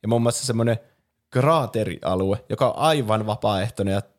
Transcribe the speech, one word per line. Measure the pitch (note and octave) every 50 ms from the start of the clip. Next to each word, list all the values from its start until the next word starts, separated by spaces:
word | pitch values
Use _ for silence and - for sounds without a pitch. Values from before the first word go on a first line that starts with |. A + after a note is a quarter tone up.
| -
Ja | G#2+
muun | A#2 A#2 A#2
muassa | A#2 A2+ - -
semmonen | - A#2 A2+ A#2 A#2 A2+ A#2 - _ _ _ _ _ _ _ _ _
kraaterialue, | - B2 C3 D3+ E3 D#3+ B2+ A2+ - A2+ G#2 F#2+ E2+ - - - F#2 F#2 G2 F#2+ G2+ - - -
joka | - - C3 A#2
on | -
aivan | - C#3 D#3+ D#3 D3 A#2 G#2+ A2 G#2+ G#2+
vapaaehtoinen | G#2+ G#2+ - - G#2+ G2+ F#2+ G2 A2+ - - G2 G2 G2
ja | G2+ - - _